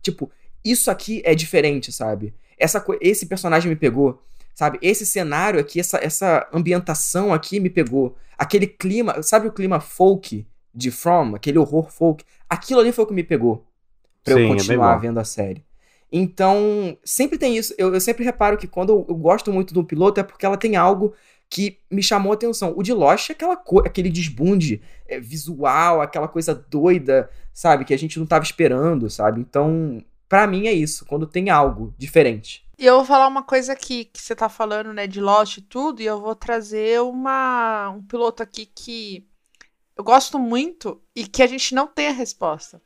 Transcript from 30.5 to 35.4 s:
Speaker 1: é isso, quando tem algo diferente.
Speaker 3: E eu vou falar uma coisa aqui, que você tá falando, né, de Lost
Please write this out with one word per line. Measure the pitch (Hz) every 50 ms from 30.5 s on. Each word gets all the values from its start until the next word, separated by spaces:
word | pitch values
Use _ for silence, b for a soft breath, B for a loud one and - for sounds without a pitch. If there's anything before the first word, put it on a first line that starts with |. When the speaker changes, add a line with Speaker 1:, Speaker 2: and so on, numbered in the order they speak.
| 190 185 208
Speaker 1:
é | 226
isso, | 208 170 151 151 - - -
quando | - 143 151 160
tem | 156 - 180 190 196
algo | 170 147 143 135 113 101 113 113 - -
diferente. | 131 135 - 165 147 127 113 104 107 - - - _ - - _
Speaker 3:
E | 254
eu | 254 254
vou | 262 269
falar | 254 285 269 269 269
uma | 269 269
coisa | 262 - 269 262 254 254
aqui, | 269 262 - - 254 240 226
que | _ _ -
você | - - -
tá | - 226 220
falando, | - - 226 214 208 214 214 220
né, | 214 208 202
de | 196 190 196
Lost | 202 196 202 214